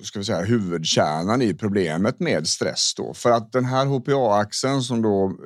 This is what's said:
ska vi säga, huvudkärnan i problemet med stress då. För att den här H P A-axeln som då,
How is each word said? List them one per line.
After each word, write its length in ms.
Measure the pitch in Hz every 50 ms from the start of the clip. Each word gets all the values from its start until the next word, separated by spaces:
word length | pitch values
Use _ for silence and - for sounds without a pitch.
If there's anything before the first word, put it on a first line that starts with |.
ska 180 | 104 - - 104
vi 60 | 98
säga, 160 | 113 98 85
huvudkärnan 1000 | 95 107 120 113 98 87 85 82 80 - - 117 90 76 76 78 87 101 120 135
i 120 | 123 101 82
problemet 680 | - 110 101 101 101 90 78 78 87 101 123 - -
med 280 | 180 151 98 78 78
stress 460 | - - - 104 76 - - - - -
då. 160 | - 62 58 87
För 180 | - - 120
att 200 | 117 117 110 -
den 140 | - 127 127
här 200 | 127 131 131 139
H 160 | 139 139 127
P 120 | - 147 139
A-axeln 720 | 139 123 104 101 104 104 107 - - 131 135 139 135 120
som 180 | 120 123 117
då, 240 | 110 107 101 98 95 95 92 - -